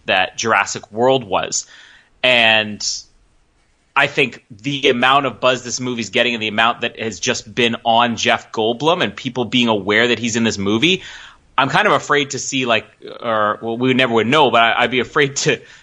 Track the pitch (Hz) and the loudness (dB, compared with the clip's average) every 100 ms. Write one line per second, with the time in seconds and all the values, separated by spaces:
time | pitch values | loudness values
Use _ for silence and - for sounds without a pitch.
0 | - 95 92 - 117 104 101 110 - 104 | -2 0 0 -4 0 2 0 -6 -10 -2
1 | 123 135 104 90 - - - - - - | 0 0 0 -4 -4 -6 -8 -16 -20 -20
2 | _ _ 127 123 113 110 107 101 - - | _ _ 2 4 4 2 0 -6 -8 -10
3 | - _ _ _ _ _ _ _ _ - | -14 _ _ _ _ _ _ _ _ 0
4 | 139 143 131 - _ 98 117 139 139 123 | 0 0 -2 -4 _ -12 -8 0 0 2
5 | 127 139 139 107 127 127 117 113 127 120 | 4 2 0 0 0 0 -4 -8 -6 -6
6 | 107 120 120 117 110 107 117 117 117 - | -4 0 0 -2 -4 0 0 0 -6 -6
7 | 110 101 - 117 - 104 120 113 117 113 | -8 -6 -4 -6 -6 -2 0 0 0 2
8 | 120 110 120 113 - - 110 120 147 180 | 2 0 0 -2 -2 -4 -2 0 0 0
9 | 123 98 135 123 110 127 120 110 95 104 | -2 -4 -8 -6 -2 0 2 0 2 2
10 | 120 113 120 113 113 101 98 110 151 185 | 2 0 -2 -2 -2 -2 -2 0 2 0
11 | - - - - _ - 135 175 208 143 | -4 -20 -20 -20 _ -2 0 2 2 2
12 | - 147 139 127 - 135 123 110 110 _ | 2 -2 -2 -6 -6 -4 0 0 -2 _
13 | 113 104 117 110 104 104 113 113 127 127 | -20 -10 -4 0 0 -2 -6 -2 0 2
14 | 131 113 110 151 139 113 117 110 120 123 | 2 2 2 4 4 4 4 2 0 0
15 | 113 156 139 135 156 117 - - | -2 0 -2 0 -2 -2 -6 -20